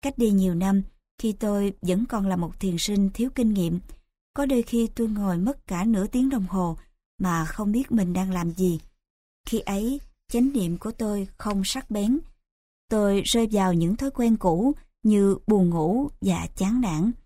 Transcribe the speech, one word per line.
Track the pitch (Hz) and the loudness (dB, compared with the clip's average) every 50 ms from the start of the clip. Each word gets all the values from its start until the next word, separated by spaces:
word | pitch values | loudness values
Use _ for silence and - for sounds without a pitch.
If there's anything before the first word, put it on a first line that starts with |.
| - | -6
Cách | 277 269 - | -6 -2 2
đây | 240 220 | 2 4
nhiều | 202 196 190 185 180 | 4 4 4 2 0
năm, | 170 180 190 196 196 196 - _ _ _ _ _ _ | 0 0 2 2 2 0 -2 _ _ _ _ _ _
khi | - 226 202 | -4 -4 -4
tôi | - - 208 208 202 202 202 196 - - | -2 -2 -2 0 0 0 -2 -4 -4 -2
vẫn | 180 180 185 233 | -2 0 0 0
còn | 262 - 214 196 | -2 -2 -2 -2
là | 190 185 | -2 -2
một | 175 170 165 - - | -2 -2 -6 -6 -6
thiền | - 190 175 165 | -4 -2 -2 -2
sinh | - - 202 202 202 190 196 | -2 -2 0 0 0 0 0
thiếu | - 233 262 - | -2 -4 -4 -2
kinh | - 247 220 214 | 0 0 0 2
nghiệm, | 196 175 170 170 180 - - - - _ _ _ _ _ _ _ | 0 0 0 -2 -4 -6 -10 -20 -20 _ _ _ _ _ _ _
có | - 190 | -4 -2
đôi | - 269 240 233 | 0 2 0 0
khi | - - 233 233 220 - | 0 0 0 0 0 -2
tôi | - 233 220 | -4 -4 -2
ngồi | 214 208 202 196 180 170 | -2 -2 -2 -2 0 0
mất | 180 233 285 - _ | 0 -2 -2 -4 _
cả | - 190 175 185 | -8 -4 -2 0
nửa | 226 226 196 190 | 0 2 0 0
tiếng | 214 - 254 262 269 | -2 0 0 0 0
đồng | 269 240 190 | 0 -2 -4
hồ | 180 - 190 180 170 165 - - _ _ _ _ _ _ _ | -2 -2 -2 -2 -2 -4 -6 -12 _ _ _ _ _ _ _
mà | 190 185 170 165 160 | -2 -2 0 0 -2
không | 160 - - 214 202 208 | -4 -6 -4 -4 -2 0
biết | 240 269 - 240 | -2 -2 0 0
mình | 220 190 175 175 | 0 0 0 0
đang | 185 190 190 | -2 -2 -2
làm | 185 180 170 170 | -2 -2 -2 -4
gì. | 165 180 185 180 170 156 - - _ _ _ _ _ _ _ _ _ _ _ | -2 0 0 0 0 -2 -6 -12 _ _ _ _ _ _ _ _ _ _ _
Khi | - - 226 | -4 -4 -4
ấy, | - - 196 196 208 233 269 285 - - _ _ _ _ - | -4 -4 -4 -2 -2 -4 -4 -6 -8 -14 _ _ _ _ 0
chánh | 233 247 269 277 | 2 2 2 2
niệm | 247 190 170 170 175 | 0 -2 -2 -4 -4
của | - - - | -6 -10 -6
tôi | - 226 214 208 202 196 196 - | -4 -4 -4 -2 -4 -6 -8 -10
không | _ - 214 208 196 190 | _ -6 -4 -2 -2 -2
sắc | - - 262 - - | -2 -4 -6 -6 -6
bén. | 214 208 202 214 254 311 - - - _ _ _ _ _ _ _ _ _ _ _ | -4 -2 0 2 0 0 -2 -8 -20 _ _ _ _ _ _ _ _ _ _ _
Tôi | 233 220 208 202 196 202 - | 0 2 2 4 2 2 0
rơi | - - 233 226 214 220 | 2 2 2 2 2 2
vào | 202 190 185 175 | 2 2 4 4
những | 170 165 170 202 | 2 2 2 0
thói | - 277 277 | 0 -2 -4
quen | 269 - 240 233 226 | -2 0 2 2 2
cũ | 214 - 185 160 170 214 269 294 - - _ _ _ _ | 4 4 2 2 4 2 0 0 0 -6 _ _ _ _
như | 214 214 202 196 196 196 - - | 4 4 6 4 4 2 0 2
buồn | - 214 202 185 175 | 2 4 4 4 4
ngủ | 170 165 156 160 196 247 285 277 - - | 2 2 0 0 0 0 -2 -4 -6 -4
và | - 190 175 - - 160 - | -2 -2 0 0 -2 -8 -4
chán | - 190 196 226 254 | -2 -2 0 2 0
nản. | 247 196 160 151 170 226 240 - - | 0 0 0 0 0 0 -2 -4 -10